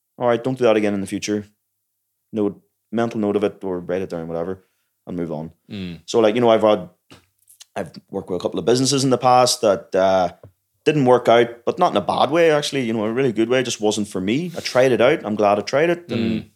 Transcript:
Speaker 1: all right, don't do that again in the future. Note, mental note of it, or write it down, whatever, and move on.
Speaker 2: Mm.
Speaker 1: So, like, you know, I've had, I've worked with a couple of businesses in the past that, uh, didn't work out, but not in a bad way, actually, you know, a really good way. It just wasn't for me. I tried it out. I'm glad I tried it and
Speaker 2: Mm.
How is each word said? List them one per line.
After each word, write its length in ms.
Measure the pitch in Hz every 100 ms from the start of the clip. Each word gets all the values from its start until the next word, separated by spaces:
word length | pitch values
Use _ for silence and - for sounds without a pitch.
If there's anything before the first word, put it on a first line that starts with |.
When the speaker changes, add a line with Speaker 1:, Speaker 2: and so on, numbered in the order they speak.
| _ -
Speaker 1:
all 120 | 123
right, 140 | 117
don't 140 | 131 127
do 80 |
that 120 | 120 110
again 180 | 104
in 80 | 101
the 40 | 98
future. 380 | 101 104 104 101 _ _ _ _ _ _ _ _
Note, 300 | 110 101 90 _ _ _
mental 300 | 110 117 113
note 160 | 101 101
of 80 |
it, 180 | 98 -
or 180 | 95 90
write 200 | 87 90
it 80 | 92
down, 180 | 85 82
whatever, 380 | 82 85 92 _ _ _ _ -
and 120 | 87
move 120 | 82
on. 200 | 76 82 - -
Speaker 2:
Mm. 300 | 104 90 85 -
Speaker 1:
So, 140 | 117
like, 140 | 110
you 60 | 113
know, 80 | 120
I've 140 | 110
had, 260 | 107 104 87 _ _ - _ _ _ - _
I've 180 | - 90 - -
worked 200 | 98 -
with 100 | 90
a 20 |
couple 160 | - -
of 60 |
businesses 400 | 101 123 131 139
in 60 | 135
the 80 | 123
past 420 | 127 127 123 -
that, 340 | 107 95 -
uh, 380 | 95 95 95 87 - - _ _ _ -
didn't 180 | 151
work 240 | 123 123 120
out, 360 | 117 117 -
but 160 | - 117
not 100 | 175
in 60 | 101
a 40 |
bad 300 | - - 123
way, 220 | 165 165
actually, 300 | 147 143 139
you 100 | 117
know, 120 | 113
a 80 | 107
really 200 | 117 135
good 160 | 110 117
way. 100 | 131
It 60 |
just 160 | 127 -
wasn't 260 | 107 107 101
for 140 | 95
me. 320 | 95 131 175 -
I 40 |
tried 320 | - 127 131
it 80 | 110
out. 260 | 123 139 104
I'm 80 |
glad 240 | 104 101 104
I 40 |
tried 280 | 101 135 170
it 180 | 170 -
and 320 | 113 113 110
Speaker 2:
Mm. 60 | -